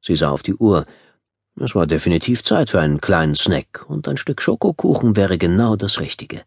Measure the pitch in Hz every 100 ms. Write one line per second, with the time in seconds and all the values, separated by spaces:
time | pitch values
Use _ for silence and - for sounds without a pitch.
0 | - 82 78 69 - 98 113 90 - -
1 | _ _ _ _ _ - 127 101 80 78
2 | - 85 - 120 - - 147 95 78 73
3 | - 92 80 73 - 78 - - - 151
4 | 147 143 - 143 - - - 160 - 151
5 | 120 104 98 90 87 90 117 107 98 -
6 | 76 - - 82